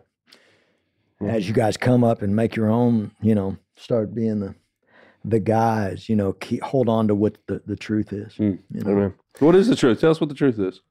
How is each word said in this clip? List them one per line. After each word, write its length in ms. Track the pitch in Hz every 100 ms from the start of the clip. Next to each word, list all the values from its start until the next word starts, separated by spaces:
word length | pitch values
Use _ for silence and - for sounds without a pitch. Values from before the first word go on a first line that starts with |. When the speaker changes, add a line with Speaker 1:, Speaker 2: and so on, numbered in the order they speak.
| _ _ _ _ _ _ _ _ _ _ _ -
Speaker 1:
Yeah. 120 | 101
Speaker 2:
As 140 | 113 92
you 60 |
guys 240 | 113 107 -
come 260 | - 123
up 180 | 117 117
and 140 | 101 107
make 200 | 113 117
your 140 | 107
own, 420 | 113 120 113 101 -
you 140 | 107 107
know, 220 | 95 90 _ _
start 380 | - 120 107 113
being 240 | 113 107
the, 160 | 98 - _ _ _ _ - _ 104
the 140 | 113
guys, 680 | 98 110 113 110 98 98 -
you 80 | 107
know, 180 | 98
keep, 280 | - - 123
hold 240 | - 135 117
on 180 | 113 107
to 60 | 104
what 220 | 104 - -
the, 140 | 95 -
the 100 | 101
truth 380 | - 107 101
is. 200 | 101 107 -
Speaker 3:
Mm. 240 | 107 90 -
Speaker 2:
You 100 | 107
know? 80 | -
Speaker 1:
Amen. 220 | 101 98 - _ -
Speaker 3:
What 160 | 147 185
is 120 | 226
the 80 | -
truth? 240 | 131 104
Tell 120 | 160
us 100 | 160
what 80 | 156
the 60 | 139
truth 220 | 139 110
is. 220 | 95 - _